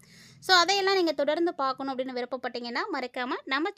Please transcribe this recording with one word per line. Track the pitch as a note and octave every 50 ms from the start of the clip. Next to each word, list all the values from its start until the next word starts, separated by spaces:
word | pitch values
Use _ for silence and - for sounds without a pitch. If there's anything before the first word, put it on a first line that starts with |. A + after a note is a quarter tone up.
| - - - - - - - - -
So, | - F#4+
அதையெல்லாம் | F4+ E4+ E4+ G4 G4+ F#4+ F#4+ G4
நீங்க | F#4+ F4+ D#4+
தொடர்ந்து | D4+ D4+ C#4+ C#4 D4+ E4 E4+ E4+ E4+
பார்க்கணும் | - C#4 C4+ B3+ - D4+ C4+
அப்படின்னு | C4+ B3 B3+ C4 B3+ B3
விருப்பப்பட்டீங்கன்னா, | A#3+ B3+ - B3+ - B3+ A#3+ A#3+ A#3+ A#3+ A#3+ C#4+ F4+ A4+
மறக்காம | F4 C#4 B3 B3 - C4 B3 B3 D#4 D4+ -
நம்ம | - C4+ C#4 D#4 G4+ G4